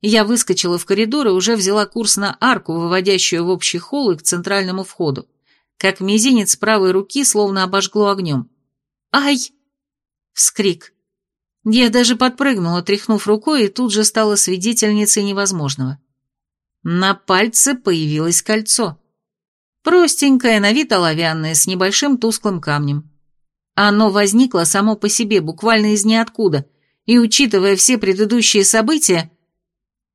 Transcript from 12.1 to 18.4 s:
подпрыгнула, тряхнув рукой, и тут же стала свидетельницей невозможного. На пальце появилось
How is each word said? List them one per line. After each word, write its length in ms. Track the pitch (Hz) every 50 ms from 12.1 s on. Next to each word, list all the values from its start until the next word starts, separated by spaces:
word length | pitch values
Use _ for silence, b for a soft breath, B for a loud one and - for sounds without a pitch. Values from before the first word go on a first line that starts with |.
| 247
подпрыгнула, 680 | 233 254 254 247 - 277 277 262 202 175 170 170 175 175
тряхнув 460 | 175 196 202 - - 220 202 - 202
рукой, 380 | 214 214 214 - 311 285 220
и 20 | 196
тут 240 | 190 - 254 233 196
же 100 | 208 214
стала 320 | 214 - 226 220 214 208
свидетельницей 880 | 196 - - 180 185 180 220 240 - - 214 208 208 208 202 - - 202
невозможного. 800 | 202 196 196 202 190 190 175 151 139 135 143 131 131 139 143 _ _ _ _ _ _ _ _ _ _ _ _ _ _ _ _ _
На 320 | 160 170 180 185 190 196
пальце 600 | 196 _ - 190 185 208 240 226 - - 269 277
появилось 680 | 247 _ - 180 165 160 151 151 151 156 165 170 -